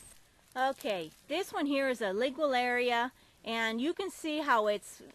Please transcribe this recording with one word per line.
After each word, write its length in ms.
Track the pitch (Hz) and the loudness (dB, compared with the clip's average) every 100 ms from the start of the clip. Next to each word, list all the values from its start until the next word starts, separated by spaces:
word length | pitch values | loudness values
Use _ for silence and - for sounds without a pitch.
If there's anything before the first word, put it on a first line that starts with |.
| - - - _ - | -20 -20 -20 _ -12
Okay, 560 | 254 262 262 254 190 156 - - | 0 0 0 -2 -4 -4 -12 -4
this 220 | 311 392 | -4 -2
one 140 | 415 285 | -2 0
here 220 | 277 269 | 2 2
is 140 | 247 | 0
a 100 | 208 | 0
Liguleria, 1000 | 196 269 269 302 247 247 247 247 233 247 - - - | 0 0 0 2 2 2 2 2 2 0 -4 -20 -14
and 380 | - 226 226 226 | -6 -2 0 0
you 140 | 285 | 0
can 160 | 349 381 | -2 -4
see 280 | - 320 302 | -6 -4 -2
how 260 | 285 233 214 | 4 4 4
it's 340 | 208 - - - | 0 -4 -18 -14